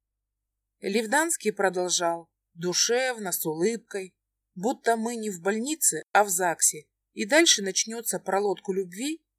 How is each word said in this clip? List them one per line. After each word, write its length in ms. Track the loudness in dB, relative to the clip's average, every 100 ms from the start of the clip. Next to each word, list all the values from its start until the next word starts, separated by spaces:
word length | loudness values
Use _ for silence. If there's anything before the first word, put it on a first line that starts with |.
| _ _ _ _ _ _ _ _
Левданский 720 | -2 0 2 2 2 0 -4
продолжал, 760 | 0 0 0 -2 0 0 -2 -8 _ _
душевно, 760 | -6 -2 0 2 2 0 -2 -4
с 140 | -4 -4
улыбкой, 680 | 0 0 0 -6 -10 -10 _ _ _ _ -4
будто 400 | -4 -2 0 0
мы 200 | 0 -4
не 140 | -6
в 120 | -4
больнице, 640 | -2 0 -2 0 0 0 2
а 120 | 4
в 60 | 4
загсе, 580 | 2 0 2 0 -2 -16 _ _
и 120 | -8 2
дальше 360 | 4 6 4
начнётся 580 | 0 -2 -4 -4 -4 -4
про 200 | 0 0
лодку 340 | 0 -2 -4
любви 500 | -4 -4 -6 -6 -6 _